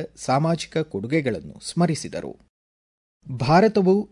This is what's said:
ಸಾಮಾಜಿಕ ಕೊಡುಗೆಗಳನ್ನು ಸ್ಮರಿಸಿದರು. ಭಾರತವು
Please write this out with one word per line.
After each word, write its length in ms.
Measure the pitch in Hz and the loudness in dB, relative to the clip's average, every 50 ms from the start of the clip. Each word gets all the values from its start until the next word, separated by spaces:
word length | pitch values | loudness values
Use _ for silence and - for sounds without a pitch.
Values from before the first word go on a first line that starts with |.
| 156 - _ | -4 -6 _
ಸಾಮಾಜಿಕ 640 | - - - 151 143 156 165 170 160 - - - 160 | -10 -2 0 0 2 2 2 0 -2 -4 -6 -4 -4
ಕೊಡುಗೆಗಳನ್ನು 840 | 156 - - 98 101 117 147 165 139 131 107 85 - 73 - - - | -4 -4 -6 -8 -4 -2 -2 0 0 0 -4 -4 -8 -12 -18 -16 -14
ಸ್ಮರಿಸಿದರು. 680 | - - 170 175 165 156 - - - - 85 80 69 - - _ _ _ _ _ _ _ _ _ _ _ _ _ _ _ _ - | -6 -2 0 0 0 0 -2 -6 -8 -8 -8 -10 -10 -12 -16 _ _ _ _ _ _ _ _ _ _ _ _ _ _ _ _ -14
ಭಾರತವು 840 | - 131 117 - 123 160 180 220 220 214 214 185 180 190 208 214 - | -10 -8 -4 0 4 6 6 6 6 4 4 4 4 4 2 0 -4